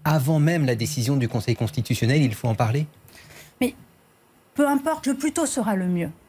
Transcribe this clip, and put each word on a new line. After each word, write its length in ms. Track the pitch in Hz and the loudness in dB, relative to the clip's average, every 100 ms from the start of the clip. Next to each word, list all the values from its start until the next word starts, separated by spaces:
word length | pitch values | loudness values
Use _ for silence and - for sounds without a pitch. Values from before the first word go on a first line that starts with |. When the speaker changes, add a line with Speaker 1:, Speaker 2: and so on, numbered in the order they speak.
Speaker 1:
avant 360 | 151 156 135 156 | 2 2 2 2
même 260 | 151 170 | 2 2
la 100 | 135 | 0
décision 400 | 117 151 139 117 | 0 -2 -2 0
du 120 | 143 117 | 0 0
Conseil 260 | 117 110 | -2 -2
constitutionnel, 640 | 117 110 - 110 117 120 147 | -2 -2 -2 -2 0 2 4
il 120 | 131 | 2
faut 140 | 104 120 | 0 -4
en 80 | |
parler ? 320 | 110 117 135 151 - - - - - - _ | 0 0 0 -4 -10 -20 -20 -20 -20 -20 _
Speaker 2:
Mais 120 | 247 - - _ _ _ _ _ _ | -4 -4 -20 _ _ _ _ _ _
peu 140 | - 285 | 0 2
importe, 400 | 277 294 311 269 | 2 0 -2 -4
le 60 | |
plus 160 | 269 302 | -2 -2
tôt 140 | - | -2
sera 300 | 294 - 220 | -2 -2 -2
le 100 | 196 180 | -2 0
mieux. 220 | 175 165 - | -2 -4 -10